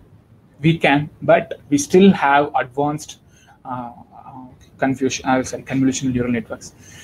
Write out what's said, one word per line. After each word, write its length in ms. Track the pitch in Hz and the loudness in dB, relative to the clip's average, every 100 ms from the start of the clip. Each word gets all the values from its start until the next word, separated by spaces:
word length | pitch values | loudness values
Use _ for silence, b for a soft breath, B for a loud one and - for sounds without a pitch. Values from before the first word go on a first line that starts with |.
| _ _ _ _ _ - | _ _ _ _ _ -2
We 180 | 151 165 | 0 2
can, 300 | 160 143 151 - | 2 0 -2 -4
but 380 | 139 165 - - - | 2 2 0 -12 -4
we 80 | 143 | -2
still 340 | - 180 196 | 2 6 6
have 380 | 185 143 143 147 | 6 4 2 2
advanced, 680 | 131 127 127 147 151 - - _ b b b | -2 -4 -4 -4 -4 -10 -20 _ b b b
uh, 280 | - 127 120 120 - | -14 -12 -12 -16 -20
uh, 300 | - 120 127 127 - _ - | -20 -20 -20 -20 -20 _ -6
confusion, 480 | 135 131 131 - 135 | -4 -2 -4 -4 -2
uh, 160 | 131 | -2
sorry, 200 | 123 123 | -2 -8
convolutional 500 | - 135 131 127 135 | -6 -2 0 -2 -2
neural 200 | 123 123 | -2 -2
networks. 420 | 117 110 - - - B B | -4 -6 -14 -16 -20 B B